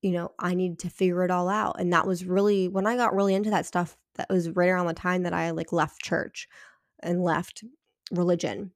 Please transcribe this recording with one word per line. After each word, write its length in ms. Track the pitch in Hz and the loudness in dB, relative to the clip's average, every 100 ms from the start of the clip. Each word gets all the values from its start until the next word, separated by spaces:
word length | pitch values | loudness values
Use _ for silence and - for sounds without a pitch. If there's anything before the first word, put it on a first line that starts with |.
you 100 | 196 | 0
know, 200 | 175 170 - | -2 -4 -6
I 160 | 175 180 | -2 0
needed 240 | 185 165 | -2 -4
to 100 | 180 | -10
figure 340 | - 185 175 | 0 0 2
it 80 | 180 | 2
all 160 | 180 180 | 2 0
out. 280 | 208 208 - | 0 -2 -2
And 140 | 180 | 2
that 140 | 175 - | 2 2
was 180 | 180 185 | -2 0
really, 420 | 180 202 202 185 | 2 4 2 2
when 180 | 190 196 | 0 0
I 80 | 247 | 2
got 200 | 233 190 | 2 2
really 200 | 196 190 | 2 2
into 160 | 208 | 2
that 160 | 202 165 | 0 0
stuff, 280 | - 175 - _ - | -2 -4 -8 _ -10
that 140 | - | -2
was 180 | 190 170 | 0 0
right 200 | 165 180 | 2 2
around 180 | 185 175 | 2 0
the 60 | |
time 300 | 165 180 185 | -2 -2 -2
that 100 | 175 | 0
I, 180 | 170 165 | -2 -2
like, 200 | 165 165 | -4 -2
left 300 | 170 156 - | 0 -2 -4
church 460 | - 185 - - - - - _ _ _ | -2 -2 -2 -10 -18 -20 -20 _ _ _
and 220 | 165 175 | -4 0
left 400 | 175 156 - - 220 277 _ _ - | 2 0 -2 -12 -20 _ _ _ -8
religion 600 | 175 175 175 156 101 196 | 0 2 2 0 -6 -10